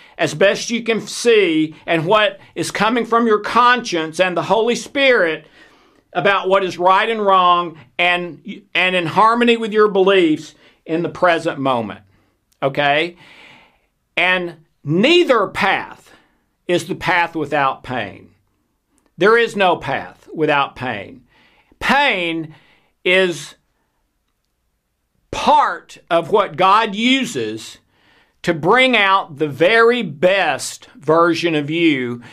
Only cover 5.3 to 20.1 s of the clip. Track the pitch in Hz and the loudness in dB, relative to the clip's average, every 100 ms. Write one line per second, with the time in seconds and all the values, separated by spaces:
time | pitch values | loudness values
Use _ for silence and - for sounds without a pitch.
5.3 | 156 - - - _ _ _ _ 175 196 | -4 -10 -20 -20 _ _ _ _ -2 0
6.3 | 196 185 196 185 165 180 190 226 226 202 | 0 0 0 0 0 2 2 2 0 2
7.3 | 190 180 175 175 160 - - 175 180 175 | 4 4 2 -2 -10 -12 -2 0 0 -4
8.3 | 147 - - - 170 185 185 165 151 220 | -12 -16 -16 -8 -2 0 0 -2 2 2
9.3 | 233 240 226 226 214 214 196 185 190 165 | 4 2 0 0 2 2 4 2 4 2
10.3 | 151 - - _ _ - 160 165 156 180 | 0 -6 -20 _ _ -8 -6 -6 -2 0
11.3 | 165 160 147 135 123 104 92 _ _ _ | 0 -2 -4 -2 -2 -4 -12 _ _ _
12.3 | _ _ - 139 143 143 147 170 175 - | _ _ -6 -6 -2 0 0 -2 -8 -20
13.3 | - - - _ _ _ _ _ - 180 | -20 -20 -20 _ _ _ _ _ -4 -2
14.3 | 185 175 156 _ _ 143 170 254 349 277 | -2 -4 -12 _ _ -4 0 4 4 2
15.3 | 240 202 - 196 147 - - _ - _ | 0 0 -2 -2 -2 -6 -18 _ -20 _
16.3 | _ _ _ - 175 165 165 156 180 170 | _ _ _ -4 -4 -4 -6 -2 0 0
17.3 | 170 131 147 135 131 - 127 101 - - | -4 -4 -2 -2 -2 -8 -8 -8 -12 -20
18.3 | _ _ _ _ _ _ _ _ - 190 | _ _ _ _ _ _ _ _ -2 2
19.3 | 233 226 202 185 160 - 123 87 | 2 0 0 0 0 -4 -8 -8